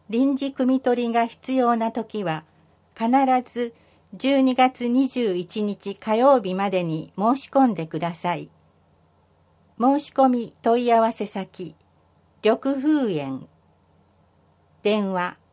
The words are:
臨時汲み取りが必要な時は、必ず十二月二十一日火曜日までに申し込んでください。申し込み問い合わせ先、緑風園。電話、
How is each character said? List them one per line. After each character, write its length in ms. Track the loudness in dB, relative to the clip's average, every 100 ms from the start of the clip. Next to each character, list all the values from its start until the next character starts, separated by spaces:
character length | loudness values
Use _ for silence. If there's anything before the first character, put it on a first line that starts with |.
| _
臨 260 | 0 2 0
時 100 | -4
汲 200 | -2 0
み 140 | 2
取 240 | 2 0
り 60 | 0
が 160 | 0 -2
必 260 | -6 -4
要 240 | 0 2 0
な 160 | -2
時 320 | -4 -8 -6
は、 200 | -4 -6 -10 _ _ _ _ -6
必 120 | 0 2 4 0 -2
ず 240 | -8 -8 -8 _ _ _
十 260 | -4 0 2
二 160 | 2 4
月 320 | 2 2 -2
二 180 | 0 0
十 300 | 0 -2 -2
一 260 | -6 -6
日 320 | -6 -6 -10
火 220 | -10 -2 2
曜 260 | 4 4
日 120 | 2
ま 160 | -4 -2
で 120 | -2
に 300 | -2 -4 -8 -2
申 200 | 0 0
し 140 | 0
込 180 | 2 2
ん 60 |
で 120 | 0 -6
く 140 | -6
だ 160 | -6 -6
さ 180 | -4
い。 160 | -6 -8 _ _ _ _ _ _ _ _ _ _ _ _ _
申 200 | 0 0
し 120 | -2
込 160 | 2 2
み 240 | 2 -6 _
問 240 | 0 0
い 80 | 4
合 80 | 2
わ 120 | 2
せ 140 | -2 -8
先、 500 | -8 -10 -12 -16 -16 _ _ _ _ _ _
緑 400 | 0 2 -2 -2
風 320 | 0 0 0
園。 340 | -2 -6 -10 -12 _ _ _ _ _ _ _ _ _ _ _ _ _
電 300 | -2 0 -2
話、 240 | -4 -6 -8 _